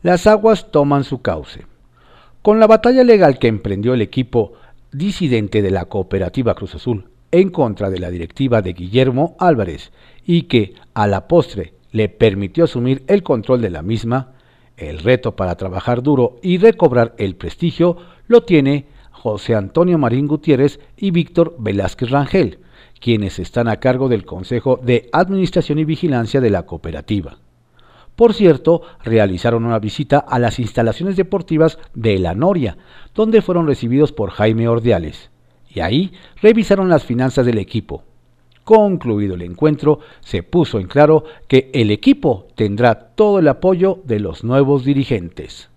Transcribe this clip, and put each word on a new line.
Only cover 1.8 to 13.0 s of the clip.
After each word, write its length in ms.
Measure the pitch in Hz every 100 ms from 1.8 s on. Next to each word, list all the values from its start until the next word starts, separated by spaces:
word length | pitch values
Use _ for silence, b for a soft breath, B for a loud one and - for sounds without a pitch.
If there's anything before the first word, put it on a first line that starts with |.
| _ b b b b b
Con 180 | - 214
la 80 | 214
batalla 380 | 220 240 262 247
legal 340 | 220 165 131
que 80 | 123
emprendió 460 | 110 104 98 110
el 80 | 127
equipo 500 | 104 - 123 120 104 b b b _
disidente 720 | 139 196 - 165 117 104 107
de 100 | 98
la 140 | 92 90
cooperativa 680 | 104 92 98 90 131 117 90
Cruz 200 | 98 -
Azul 340 | - 110 - _ _
en 180 | 170 190
contra 400 | 180 127 98 101
de 100 | 92
la 100 | 90
directiva 520 | 90 82 - 135 117
de 120 | 92
Guillermo 640 | 87 90 113 131 123 165 -
Álvarez 540 | 180 139 95 73 - b b b -
y 180 | 170
que, 300 | - 120 101 b b
a 140 | - 104
la 220 | 98 -
postre, 460 | 170 - 98 82 _ _
le 160 | 110 104
permitió 560 | - 110 95 98 160 165
asumir 380 | 123 123 135